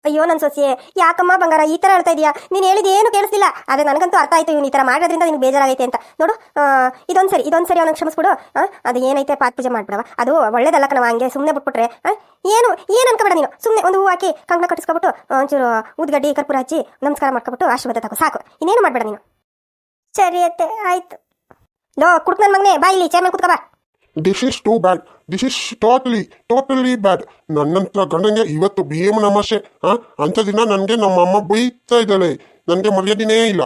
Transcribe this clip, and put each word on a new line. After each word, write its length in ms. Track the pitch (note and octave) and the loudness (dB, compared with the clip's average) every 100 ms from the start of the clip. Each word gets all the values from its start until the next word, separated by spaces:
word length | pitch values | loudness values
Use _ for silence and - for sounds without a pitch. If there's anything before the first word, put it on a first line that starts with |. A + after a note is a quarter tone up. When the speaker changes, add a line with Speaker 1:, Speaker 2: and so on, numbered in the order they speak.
Speaker 1:
ಅಯ್ಯೋ, 200 | D4+ D4+ | -2 0
ನನ್ 140 | E4 D#4+ | 0 0
ಸೊಸೆ, 540 | D4 D4 C#4+ B3+ - F#4+ | -2 -2 -2 -2 -6 0
ಯಾಕಮ್ಮ 360 | E4 E4+ F4+ F#4 | 0 2 0 2
ಬಂಗಾರ 240 | E4+ D#4+ D#4 | 2 2 0
ಈ 80 | E4 | 0
ತರ 140 | G4 | 2
ಹೇಳ್ತಾ 180 | F#4 F4 | 2 2
ಇದೀಯಾ? 220 | D#4+ D4+ C#4+ - | 0 0 -2 -6
ನೀನ್ 120 | F#4+ | -2
ಹೇಳಿದ್ 220 | F#4+ G4 F#4+ | 2 2 2
ಏನು 260 | G4 A4+ | 2 2
ಕೇಳಿಸ್ಲಿಲ್ಲ. 320 | G4+ G4+ G4+ F#4 - - | 0 -2 0 0 -2 -4
ಆದ್ರೆ 180 | C4+ D4 | 0 0
ನನ್ಗಂತೂ 300 | C#4+ F4+ F#4+ | 0 2 2
ಅರ್ಥ 160 | C#4+ E4 | 2 0
ಆಯ್ತು, 160 | D#4+ | 2
ಇವ್ನು 140 | D4+ C#4 | -2 0
ಈ 40 | |
ತರ 100 | C4+ | 0
ಮಾಡೋದ್ರಿಂದ 400 | C4 C4 E4+ E4 | 2 0 0 0
ನಿನ್ಗೆ 160 | E4+ D4+ | 0 0
ಬೇಜಾರಾಗೈತೆ 440 | C4 C#4 C4+ C4 | 0 2 0 0
ಅಂತ. 100 | B3+ B3 - - | -2 -4 -10 -2
ನೋಡು, 120 | D#4+ | -2
ಆ, 560 | A4+ _ - C#4+ C4+ B3+ B3+ - | -2 _ -2 2 2 0 -4 -2
ಇದೊಂದ್ಸರಿ, 340 | F4+ F#4+ F#4 | 0 2 0
ಇದೊಂದ್ಸರಿ 360 | C#4 E4 E4+ E4+ | 0 -2 0 0
ಅವ್ನಿಗೆ 160 | D#4+ | 0
ಕ್ಷಮಿಸ್ಬಿಡು. 340 | D#4 D#4+ D#4 F4+ | -2 -6 -2 -2
ಆ, 340 | - - - F#4+ - | -2 -4 -4 -4 -4
ಅದು 160 | - B3 | -4 -2
ಏನೈತೆ 340 | C4 C#4 C#4 | -2 -2 -2
ಪಾತ್ 220 | C#4+ B3+ B3+ | -2 -2 -2
ಪೂಜೆ 120 | B3 | -4
ಮಾಡ್ಬಿಡವ, 320 | A#3 G3 G3+ - - | -4 -6 -8 -8 -4
ಅದು 160 | A#3+ D#4+ | 0 2
ಒಳ್ಳೇದಲ್ಲ 500 | A3+ A#3 C#4+ E4 C4+ | 2 2 2 2 2
ಕಣವ, 180 | C#4 A#3 | 2 0
ಹಂಗೆ 200 | A#3 B3+ | 0 -2
ಸುಮ್ನೆ 240 | C#4 D4 | -2 -2
ಬಿಟ್ಬಿಟ್ರೆ. 340 | C#4+ C#4 A3+ A#3 | -2 -4 -4 -4
ಆ, 220 | - E4 G#4 _ _ F#4+ | -2 -4 -4 _ _ 0
ಏನು, 260 | A4 A#4+ | 2 2
ಏನ್ 360 | F4+ - A4 B4+ | 0 0 2 2
ಅನ್ಕೋಬೇಡ 240 | A4 G#4 | 2 2
ನೀನು, 320 | E4+ C#4 - | 2 -2 -4
ಸುಮ್ನೆ 180 | A4+ A4 | 0 0
ಒಂದು 180 | F4+ F#4+ | 2 2
ಹೂ 60 | G4 | 0
ಹಾಕಿ 260 | F4+ F#4 | 0 -2
ಕಂಕಣ 320 | D#4 - F4 F4 | -4 -4 -2 0
ಕಟ್ಟಿಸ್ಕೊಬಿಟ್ಟು, 680 | E4+ - E4 F4+ - _ | -4 -4 -2 -2 -4 _
ಆ, 40 | C4 | -2
ಒಂಚೂರು 560 | C#4 C#4+ B3 A3 G#3+ - | 0 0 0 -2 -4 -8
ಊದ್ಗಡ್ಡಿ 320 | D#4 C#4+ C#4+ | -2 0 0
ಕರ್ಪೂರ 220 | C#4+ C#4+ C#4 | -2 -2 -4
ಹಚ್ಚಿ 320 | B3+ D#4 - _ | -2 -6 -6 _
ನಮಸ್ಕಾರ 300 | C4+ C#4+ C4+ | -4 -2 -2
ಮಾಡ್ಕೊಬಿಟ್ಟು 340 | A#3+ - B3 E4+ | -2 -6 -2 0
ಆಶೀರ್ವಾದ 400 | B3 B3+ A#3 A3+ | 0 -2 -6 -8
ತಗೋ, 80 | |
ಸಾಕು, 240 | G#3+ D#4+ - | -2 -2 -2
ಇನ್ನೇನು 440 | - _ D#4+ A#4 | -16 _ 0 2
ಮಾಡ್ಬೇಡ 200 | F4+ B3 | 2 0
ನೀನು. 360 | A3 G#3 _ _ _ _ _ _ _ _ _ - | -6 -8 _ _ _ _ _ _ _ _ _ 0
Speaker 2:
ಸರಿ 260 | F#4 F4 | 0 2
ಅತ್ತೆ, 220 | F4 F4 | -2 -2
ಆಯ್ತು. 720 | E4 A4 F#4+ F4+ F4+ - _ _ _ _ _ _ _ - | -6 -4 -2 -4 -6 -20 _ _ _ _ _ _ _ 0
Speaker 1:
ಲೋ, 180 | D#4+ E4+ | 4 4
ಕುಡ್ಕ್ 220 | E4+ F#4 | 0 2
ನನ್ 120 | G4+ | 2
ಮಗನೇ, 240 | F#4+ G4 D#4 | 4 2 4
ಬಾ 160 | F4+ | 2
ಇಲ್ಲಿ 160 | F#4+ E4+ | 2 0
ಚೇರ್ 140 | F4 | 0
ಮೇಲೆ 100 | F4+ | 0
ಕುತ್ಕೋ 160 | F#4+ F4 | 0 0
ಬಾ. 260 | E4+ - _ _ _ _ D#3+ | 0 -4 _ _ _ _ -4
Speaker 3:
This 200 | E3+ G3 | -2 0
is 160 | B3+ | -2
too 240 | - G#3 A3+ | -2 -2 2
bad. 200 | F#3 F3+ - _ - | 2 0 -6 _ -10
This 120 | F#3 | -4
is 360 | C4 - - - | -4 -4 -10 -2
totally, 380 | A3 B3+ B3+ A3+ - - - | 2 2 0 -4 -6 -14 -2
totally 440 | B3 C4+ C4 B3+ B3 | -2 0 0 0 0
bad. 320 | G3 F3+ - _ - | 0 0 -4 _ -4
ನನ್ನಂತ 480 | D3+ D3 F3+ F#3+ G3 | -2 0 0 -2 -2
ಗಂಡಂಗೆ 420 | F#3 E3 G#3 G#3+ | -2 0 0 0
ಇವತ್ತು 420 | A3 D#3 F#3+ G3 | -2 -2 -2 -2
ಭೀಮ್ 400 | D3 D#3 F#3+ G#3+ | -6 -2 0 0
ನಮಸ್ಸೆ, 340 | G#3 G3+ G3+ G#3 | 2 0 0 -4
ಆ, 340 | - _ F#3 A#3 - - | -6 _ -2 -2 -4 -4
ಅಂಥ 160 | D3+ G3+ | -2 -2
ದಿನ 320 | G#3 G#3 A3+ | -2 0 0
ನನ್ಗೆ 260 | G3 G3 A#3 | 0 0 0
ನಮ್ಮ 240 | G3+ F3+ | 2 2
ಅಮ್ಮ 180 | F3 G3+ | 2 0
ಬೈತಾ 560 | F3+ G#3+ B3 - - | 0 -2 -2 -6 -2
ಇದ್ದಾಳೆ, 680 | A#3+ A3+ F#3+ F3 C3+ - _ - | 0 2 0 0 -2 -12 _ -2
ನನ್ಗೆ 280 | F3 G3+ F#3+ | 0 0 0
ಮರ್ಯಾದೆನೇ 500 | F#3+ G#3+ G#3+ A3 A3+ | 0 -2 2 2 2
ಇಲ್ಲ. 140 | F#3 | 0